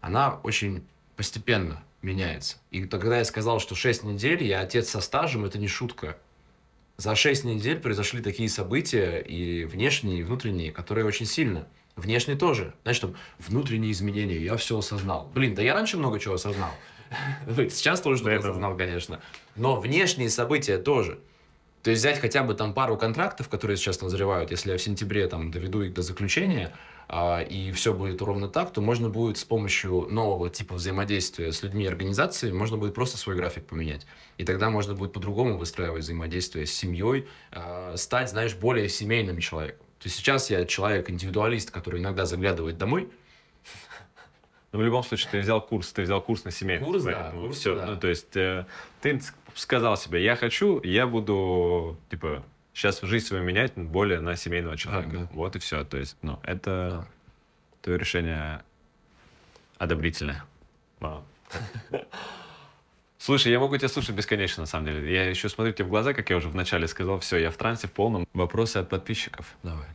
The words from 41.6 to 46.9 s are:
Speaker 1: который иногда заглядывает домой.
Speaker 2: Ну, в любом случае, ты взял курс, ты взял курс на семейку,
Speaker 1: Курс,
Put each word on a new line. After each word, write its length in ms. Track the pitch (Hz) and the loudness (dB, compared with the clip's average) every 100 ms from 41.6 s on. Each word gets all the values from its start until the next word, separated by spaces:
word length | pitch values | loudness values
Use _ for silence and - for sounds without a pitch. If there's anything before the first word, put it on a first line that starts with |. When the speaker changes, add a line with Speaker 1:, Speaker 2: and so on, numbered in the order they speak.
| - | -4
Speaker 1:
который 300 | 95 87 87 | -8 -6 -4
иногда 240 | 95 95 92 | -2 0 -2
заглядывает 500 | 90 98 85 82 85 | 2 0 0 -2 -2
домой. 280 | 98 160 - - _ - _ _ - - - - - - - _ _ _ _ | 0 0 -2 -12 _ -20 _ _ -20 -20 -18 -20 -20 -20 -20 _ _ _ _
Speaker 2:
Ну, 80 | 104 | 2
в 20 | |
любом 220 | 113 123 | 4 2
случае, 260 | 123 113 - | 0 -2 0
ты 80 | 101 | 0
взял 200 | 98 110 | 4 2
курс, 300 | - 117 - | 2 -4 -2
ты 80 | - | -2
взял 200 | 90 98 | 2 2
курс 220 | - 110 | 2 -2
на 60 | 98 | -2
семейку, 340 | - 95 87 | -6 -2 0
Speaker 1:
Курс, 180 | 139 | 0